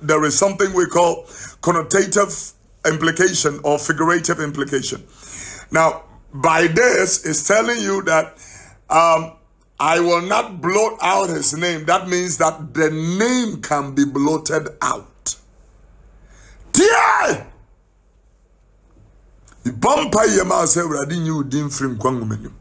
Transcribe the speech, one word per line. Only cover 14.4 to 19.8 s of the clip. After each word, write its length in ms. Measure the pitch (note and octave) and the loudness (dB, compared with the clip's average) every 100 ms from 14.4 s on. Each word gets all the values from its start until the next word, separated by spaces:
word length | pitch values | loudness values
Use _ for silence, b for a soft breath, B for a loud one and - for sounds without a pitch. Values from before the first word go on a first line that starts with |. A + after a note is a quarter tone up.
| E3 D#3+ D3+ - | -2 -4 -4 -6
out. 540 | C#3 A2 - _ - - _ _ _ _ _ - - - b b b b - | -4 -4 -8 _ -10 -10 _ _ _ _ _ -20 -20 -20 b b b b -2
Tie! 720 | - G4+ A#4 - - - - - - _ _ _ _ _ _ _ _ _ _ _ _ _ _ _ _ _ _ _ _ | 4 4 4 2 2 0 -4 -8 -20 _ _ _ _ _ _ _ _ _ _ _ _ _ _ _ _ _ _ _ _
Ibompa 600 | - A2 | -10 -2